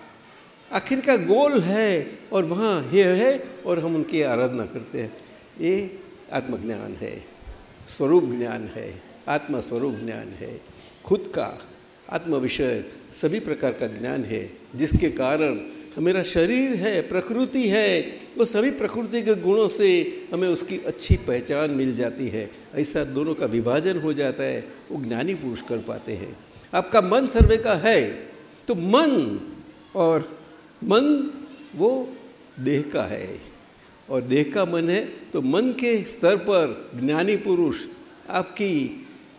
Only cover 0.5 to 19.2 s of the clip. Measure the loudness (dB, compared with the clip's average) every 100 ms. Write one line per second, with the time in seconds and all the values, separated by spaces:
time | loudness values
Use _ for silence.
0.5 | -20 -6 -4 -2 0 4 2 4 4 6
1.5 | 4 2 2 2 0 -2 -10 -2 0 0
2.5 | 0 0 0 2 4 6 6 4 2 -2
3.5 | -8 -2 0 0 0 0 0 2 2 2
4.5 | 0 -4 -8 -8 -8 -8 -10 -20 -20 -20
5.5 | -4 0 0 -2 -10 -18 -20 -8 -6 -4
6.5 | -6 -6 -6 -8 -10 -10 -10 -14 -20 -20
7.5 | -20 -20 -20 -18 -2 4 4 4 -2 -6
8.5 | -6 -10 -10 -12 -14 -18 -14 -4 -4 -2
9.5 | -6 -4 -4 -4 -4 -8 -10 -12 -12 -12
10.5 | -14 -18 -20 -20 -20 -2 -2 0 -6 -6
11.5 | -8 -16 -20 -20 -20 -10 -8 -2 -2 0
12.5 | 0 0 -2 -6 -14 -18 -4 -2 -2 -4
13.5 | -2 -2 -2 -6 -6 -6 -4 -4 -6 -6
14.5 | -14 -16 -4 0 2 2 2 0 2 0
15.5 | -2 -6 -14 -14 -4 0 0 0 2 2
16.5 | 2 0 0 0 -2 -2 -4 -2 -2 0
17.5 | 2 2 4 4 2 0 -8 -12 0 2
18.5 | 4 2 0 -2 -2 -4 -2